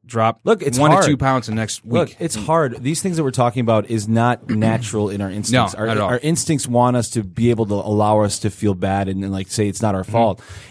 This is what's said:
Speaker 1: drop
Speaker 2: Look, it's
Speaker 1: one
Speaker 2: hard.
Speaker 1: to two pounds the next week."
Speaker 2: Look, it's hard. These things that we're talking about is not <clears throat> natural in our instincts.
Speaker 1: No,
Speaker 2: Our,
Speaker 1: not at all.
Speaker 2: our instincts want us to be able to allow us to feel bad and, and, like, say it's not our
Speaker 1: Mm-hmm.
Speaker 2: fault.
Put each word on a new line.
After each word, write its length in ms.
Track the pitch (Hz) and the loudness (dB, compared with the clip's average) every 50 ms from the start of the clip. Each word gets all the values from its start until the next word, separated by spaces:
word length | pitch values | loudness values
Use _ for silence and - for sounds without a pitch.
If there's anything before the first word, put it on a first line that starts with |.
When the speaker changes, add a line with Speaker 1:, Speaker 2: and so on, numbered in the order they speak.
| _ | _
Speaker 1:
drop 360 | - 117 117 110 113 117 _ - | -6 -2 0 2 2 0 _ 0
Speaker 2:
Look, 180 | - 226 - - | 0 0 2 0
it's 140 | 143 120 127 | -2 0 4
Speaker 1:
one 100 | 143 - | 4 6
Speaker 2:
hard. 120 | - 190 185 | 6 6 6
Speaker 1:
to 40 | 147 | 4
two 60 | 147 123 | 2 2
pounds 280 | 139 135 135 127 117 | 2 2 0 0 -2
the 80 | - 107 | -2 -4
next 320 | 110 113 104 - - - | -4 -4 -4 -6 -10 -6
week." 80 | 110 117 | -2 0
Speaker 2:
Look, 220 | - 165 - - - | 0 0 0 -4 -6
it's 140 | 170 165 - | -6 -6 -6
hard. 460 | 107 104 - 160 165 156 131 113 - | -4 -2 0 2 2 2 0 -2 -4
These 220 | 123 131 165 160 - | -4 -4 -4 -2 -2
things 140 | 196 175 160 | -4 -2 0
that 60 | 156 | -2
we're 60 | 135 | -2
talking 300 | 123 - 127 120 117 131 | 0 2 0 2 2 0
about 300 | 120 113 113 107 104 - | 2 2 2 2 2 0
is 160 | 117 110 104 107 | -2 -4 -2 0
not 420 | 113 117 117 123 123 - - - | 2 2 2 2 0 -2 -4 -4
<clears throat> 180 | 117 107 110 110 | -2 0 2 2
natural 440 | 110 110 120 107 110 107 104 101 | 2 0 -2 -4 -2 -2 -2 -2
in 100 | 101 101 | -2 -4
our 80 | 101 95 | -6 -6
instincts. 440 | 92 104 104 104 120 127 117 95 - | -6 -6 -4 0 2 2 2 2 -2
Speaker 1:
No, 40 | - | -4
Speaker 2:
Our, 60 | 107 | -2
Speaker 1:
not 120 | 113 113 107 | -2 0 0
at 40 | |
all. 80 | 104 107 | 0 0
Speaker 2:
our 100 | 123 120 - | 0 0 0
instincts 440 | 151 165 120 - - 160 135 - - | 0 -2 -2 0 -2 -2 -2 -2 0
want 300 | 120 120 120 123 123 123 | 2 2 4 4 2 0
us 140 | 113 - | -2 -2
to 120 | - 117 107 | -4 -6 -6
be 280 | 92 85 113 113 120 | -4 -2 0 2 2
able 160 | 120 107 113 101 | 2 2 0 -2
to 80 | 104 | -2
allow 460 | 101 - 107 107 104 104 104 107 107 | -4 -2 -2 0 0 2 2 2 2
us 180 | 104 101 - - | 2 0 -2 -2
to 100 | - 107 | -4 -6
feel 240 | - - - 107 98 | -6 -2 -2 -2 -2
bad 340 | 90 95 98 95 98 98 95 | -2 -2 -2 -2 -2 -2 -4
and, 140 | 95 95 98 | -4 -6 -6
and, 80 | 98 | -6
like, 180 | 98 95 95 - | -6 -6 -6 -6
say 180 | - - 107 101 | -4 -2 -2 -2
it's 140 | 95 - 113 | -2 -2 -2
not 100 | 107 98 | -2 -2
our 80 | 95 | -2
Speaker 1:
Mm-hmm. 100 | 92 - | -4 -2
Speaker 2:
fault. 300 | 110 117 117 107 92 - - - - - - - | 0 2 2 2 0 -2 -8 -18 -20 -20 -18 -12